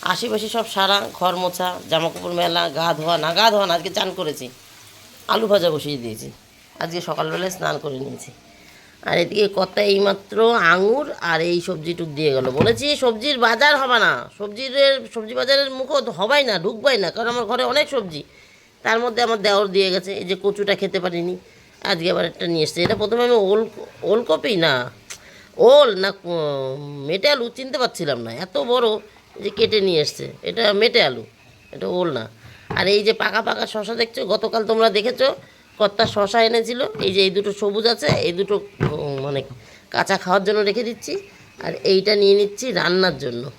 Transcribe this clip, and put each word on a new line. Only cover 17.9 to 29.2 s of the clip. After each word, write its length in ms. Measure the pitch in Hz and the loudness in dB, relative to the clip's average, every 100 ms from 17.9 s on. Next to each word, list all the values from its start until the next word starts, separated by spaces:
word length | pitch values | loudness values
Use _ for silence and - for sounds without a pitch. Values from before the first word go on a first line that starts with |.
সবজি, 280 | 277 196 151 - - - - _ _ - | -2 -6 -10 -14 -20 -20 -20 _ _ -2
তার 120 | 226 | 0
মধ্যে 180 | 240 226 240 | 0 0 0
আমার 120 | 226 202 | 2 2
দেওর 220 | 202 208 190 | 2 2 2
দিয়ে 140 | 190 | 2
গেছে। 180 | 185 190 196 | 0 -4 -8
এই 40 | 180 | -4
যে 60 | 190 | -2
কচুটা 300 | 196 202 202 196 | -2 0 -2 0
খেতে 180 | 190 185 | 0 -2
পারিনি, 320 | 180 170 175 185 - - - - - | -2 -4 -4 -6 -12 -20 -20 -10 -4
আজকে 160 | 185 170 | -2 0
আবার 120 | 175 175 | 0 -2
একটা 140 | - 180 | -4 -2
নিয়ে 120 | 165 151 | 0 0
এসছে। 120 | - 180 | 0 0
এটা 100 | 214 | 0
প্রথমে 200 | 208 233 240 | 0 0 2
আমি 100 | 233 190 | 4 4
ওল, 120 | 214 220 - - - - | 2 0 -8 -18 -8 0
ওলকপি 420 | 214 233 - - 196 165 | 0 2 0 0 2 2
না, 80 | 131 120 - - - - - - - | 2 -2 -10 -20 -20 -20 -20 -20 4
ওল 320 | 214 285 277 185 | 8 10 8 4
না, 60 | 196 196 175 | -2 -4 -6
উম, 520 | 170 151 139 135 135 143 143 139 | -2 -2 -2 -4 -6 -10 -10 -4
মেটে 200 | 185 294 | 0 2
আলু 120 | 285 233 233 | 0 -2 -8
চিনতে 200 | 262 269 | -8 -4
পারছিলাম 380 | 247 - 147 123 113 | -4 -2 -4 -4 -6
না, 60 | 120 | -10
এত 120 | 185 285 254 | -6 -4 0
বড় 160 | 247 233 214 - - | 2 2 0 -8 -20